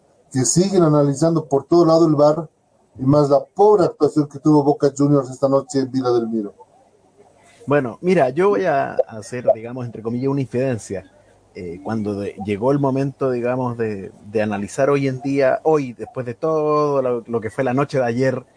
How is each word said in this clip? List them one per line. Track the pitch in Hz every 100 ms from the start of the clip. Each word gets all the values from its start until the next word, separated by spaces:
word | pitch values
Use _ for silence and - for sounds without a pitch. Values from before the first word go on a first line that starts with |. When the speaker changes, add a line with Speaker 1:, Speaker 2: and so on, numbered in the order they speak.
| _ _ _
Speaker 1:
que | 131
siguen | 123 165 190 190
analizando | 160 147 143 131 165 165
por | - 135 -
todo | 170 160
lado | 165 165
el | 147
var, | 147 160 156 _ _ _ _ 110
y |
más | 131 147 139
la | 139
pobre | - - 208 202
actuación | 156 - 147 151 143
que | 139
tuvo | 156 151
Boca | 139 143 143
Juniors | 135 143 143 131
esta | 131 135
noche | 135 131 135
en | 127
Vila | 131 123
Belmiro. | 120 113 113 101 - - _ _ _ _ _ _ _ _ -
Speaker 2:
Bueno, | - 143 127 98
mira, | 180 185 131
yo | 143 202
voy | 202
a | 180 139 131
hacer, | - - 110 - 123 123
digamos, | 117 113 127 120
entre | -
comillas, | 113 123 135
una | 139
infidencia. | 127 123 135 117 - 92 - _ _ _ _
Eh, | - 90 87
cuando | 107 110 104
de-, | 101 98 98
llegó | 101 98 123
el | 143
momento, | 139 135 139 - 135
digamos, | 123 120 127 123 117
de, | 110 98 92 - 104
de | 107
analizar | 107 104 101 - 139
hoy | 143 135
en | 127
día, | 139 139 131 131
hoy, | 160 156 127
después | 110 107 135
de | 123
todo | 113 160 156 151 151 147 139
lo, | 127 120 110
lo | 117
que | 104
fue | -
la | 131
noche | 127 147 139
de |
ayer, | 120 120 131 123 -